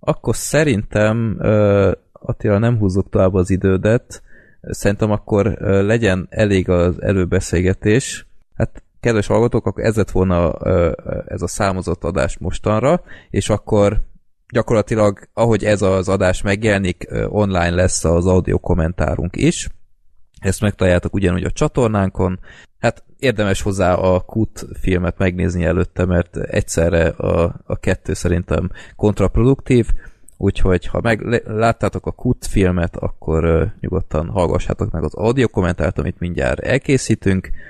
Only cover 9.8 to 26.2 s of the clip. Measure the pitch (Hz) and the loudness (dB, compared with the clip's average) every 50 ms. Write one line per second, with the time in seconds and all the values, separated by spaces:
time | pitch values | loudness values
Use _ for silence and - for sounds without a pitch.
9.8 | - 110 107 113 98 - - 92 92 95 90 87 87 82 - - - - - 90 | -2 0 0 0 -2 0 0 0 2 2 2 2 2 0 -2 -2 -2 0 2 2
10.8 | 87 82 - - - - - - - - - - - 92 - - 107 98 95 92 | 2 0 -2 -4 -8 -8 -8 -8 -8 -8 -8 -8 -8 -8 -4 -2 -2 -2 -2 -2
11.8 | 90 - 82 - - 82 87 85 65 - - - - 80 - - - 107 104 107 | -4 -6 -6 -4 -4 -6 -2 -2 -2 -2 -4 -6 -8 -6 -6 -4 -2 -2 -2 0
12.8 | 113 135 165 175 - - - - - _ - 104 98 - 110 101 - - - 104 | 2 2 0 0 -2 -8 -20 -20 -20 _ -4 -4 0 0 -2 -2 -2 0 2 4
13.8 | 101 101 107 107 - - - - _ _ _ _ _ _ - 120 110 - 123 110 | 4 4 2 0 -2 -2 -6 -20 _ _ _ _ _ _ -2 -2 0 2 2 0
14.8 | 101 - 117 110 104 104 101 - - - _ - 113 120 113 104 98 104 107 98 | 0 0 0 2 2 2 0 -2 -10 -14 _ 0 2 2 2 2 2 2 0 2
15.8 | 101 95 95 95 90 92 95 98 98 92 92 - - 107 98 104 110 110 104 98 | 2 2 2 2 2 0 0 2 2 2 0 0 0 -2 -2 0 2 2 2 2
16.8 | 98 92 90 _ - - - 110 110 104 95 104 104 98 95 90 85 87 87 87 | 0 -2 -4 _ -8 -8 -4 -4 -4 -2 0 0 0 2 2 0 0 0 2 2
17.8 | 92 92 - - - 82 85 85 87 92 90 92 87 - - 87 - - 90 90 | 2 2 0 0 0 2 2 2 4 4 2 2 2 2 -2 -2 0 0 0 0
18.8 | 80 82 87 - - - - 87 82 87 - - - 151 175 - - - - - | 0 -2 -2 -2 -2 -2 -2 -2 -4 -6 -4 0 0 0 0 -2 -6 -10 -12 -14
19.8 | - _ - _ _ - _ - - _ _ - - 98 92 - - 104 98 - | -16 _ -20 _ _ -20 _ -20 -20 _ _ -8 -4 -4 -2 0 0 -2 0 0
20.8 | - 92 90 90 - 98 - 101 95 90 87 90 87 - - - 151 151 - - | 2 2 2 2 0 -2 -4 0 0 0 0 0 -2 -4 -2 -2 -2 -2 0 0
21.8 | 127 113 107 104 98 95 - - 95 92 92 90 - - - - - _ _ _ | 0 0 2 0 0 -2 0 -2 -2 -2 -2 -6 -10 -18 -20 -20 -20 _ _ _
22.8 | - 120 - - - _ - - - 135 113 95 107 101 98 - - 107 98 95 | -2 -2 -2 -2 -12 _ -18 -4 -2 -2 0 0 0 0 0 -2 -2 -4 -2 0
23.8 | 95 87 90 - - 92 90 92 - - - 113 110 - - - - - - - | 2 2 2 2 2 2 2 2 0 -4 -4 -2 -2 -2 -4 -12 -16 -14 -14 -6
24.8 | - - 92 90 87 85 87 - 101 95 90 90 90 87 87 90 85 82 85 87 | -2 0 0 0 -2 -2 -2 -2 -2 -2 0 0 -2 -2 -2 0 0 0 0 0
25.8 | 87 - _ - 90 92 90 87 | 0 -2 _ -2 0 0 2 0